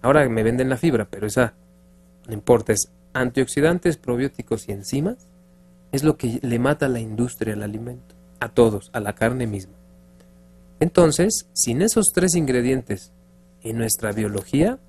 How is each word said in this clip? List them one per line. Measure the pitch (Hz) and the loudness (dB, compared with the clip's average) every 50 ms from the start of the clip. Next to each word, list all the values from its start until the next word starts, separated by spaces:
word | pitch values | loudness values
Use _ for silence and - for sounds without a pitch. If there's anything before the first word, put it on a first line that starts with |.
Ahora | - 120 143 151 143 127 | 4 4 4 4 4 2
me | 113 113 110 | 2 0 0
venden | 113 120 123 127 131 | 0 2 0 0 0
la | 131 123 | 0 0
fibra, | - 170 135 110 104 - | 0 0 2 0 -2 -4
pero | - 101 104 107 | -8 -8 -6 -2
esa | 101 131 123 110 - _ _ _ _ _ _ _ _ _ _ _ _ _ _ - | 0 0 0 0 -2 _ _ _ _ _ _ _ _ _ _ _ _ _ _ -12
no | 113 | -12
importa, | 104 - - 123 113 110 - 110 | -10 2 4 4 4 4 0 0
es | 107 - - _ _ - - - | 0 0 -8 _ _ -20 -10 -4
antioxidantes, | 127 127 127 123 - 131 - - 143 143 156 175 180 - 175 156 - | -2 -2 -2 0 -2 -2 -2 0 2 2 2 2 2 0 -2 -2 -2
probióticos | - - 123 120 131 139 _ - 120 - 127 - - - | -4 -4 -2 -2 -2 -4 _ -10 -8 -6 -6 -6 -6 -8
y | |
enzimas, | 101 98 101 - - 135 151 190 247 - - _ _ _ _ _ _ _ - _ - - _ - | -10 -10 -8 -6 -4 -2 -2 -2 -6 -8 -14 _ _ _ _ _ _ _ -20 _ -20 -20 _ -6
es | - 139 147 | -6 0 2
lo | 156 147 - | 2 0 2
que | - 120 113 127 - | -2 -4 -4 -4 -4
le | 127 117 117 | -2 -2 0
mata | 120 135 147 - 151 131 | 2 0 0 0 0 -2
la | 127 117 | -2 -4
industria | 113 110 107 110 120 123 - - 113 110 107 | -6 -8 -4 -4 -4 -4 -2 -6 -6 -6 -4
al | 104 104 | -6 -8
alimento, | 104 104 110 113 120 123 123 - - - - - _ - - | -8 -8 -10 -10 -12 -14 -16 -20 -20 -20 -20 -20 _ -10 -8
a | - 117 | -8 -4
todos, | - - 120 113 104 98 - - _ | 4 4 4 4 4 -2 -8 -8 _
a | 117 | -6
la | 104 104 104 | -6 -6 -2
carne | - 113 113 123 131 123 110 | 0 0 0 0 0 -4 -4
misma. | 104 98 95 - - - - - - - - - - - - - - - - - - - - - - - | -4 -8 -10 -12 -20 -20 -20 -20 -20 -20 -20 -20 -20 -20 -20 -20 -20 -20 -20 -20 -20 -20 -20 -20 -4 -2
Entonces, | 151 170 - - 175 160 147 - 175 214 220 - - _ _ | -2 2 4 6 6 6 4 2 0 0 0 -4 -8 _ _
sin | - - - 117 131 | -4 -2 -2 0 0
esos | 180 226 - 233 202 - - | 0 2 2 2 0 0 0
tres | - 175 185 160 | 0 0 2 2
ingredientes | 180 156 131 127 123 120 123 131 131 127 - 104 95 - - _ _ _ _ _ - _ _ _ _ - | 2 0 2 0 0 2 2 0 -2 -2 -6 -10 -10 -10 -18 _ _ _ _ _ -20 _ _ _ _ -10
en | 110 110 117 | -8 -4 -4
nuestra | 113 113 - - - 107 | -2 -2 -4 -4 -4 -4
biología | 101 110 107 104 101 101 98 - - 135 160 208 254 269 _ | -2 -2 -4 -2 -4 -6 -6 -2 0 2 2 2 0 -4 _